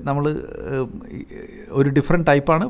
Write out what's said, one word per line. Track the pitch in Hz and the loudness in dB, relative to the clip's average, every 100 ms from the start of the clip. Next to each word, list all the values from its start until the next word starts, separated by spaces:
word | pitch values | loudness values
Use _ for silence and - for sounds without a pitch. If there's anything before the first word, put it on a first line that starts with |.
| 139 | -4
നമ്മൾ, | 143 147 151 - - 95 | -2 -2 -4 -8 -10 -6
ഏഹ്, | 135 117 - - - - - - - - 139 | -4 -6 -8 -14 -14 -14 -16 -16 -18 -2 2
ഒരു | 139 139 | 4 4
ഡിഫറെന്റ് | 135 170 156 | 4 4 4
ടൈപ്പാണ്, | 143 143 160 139 | 4 4 2 2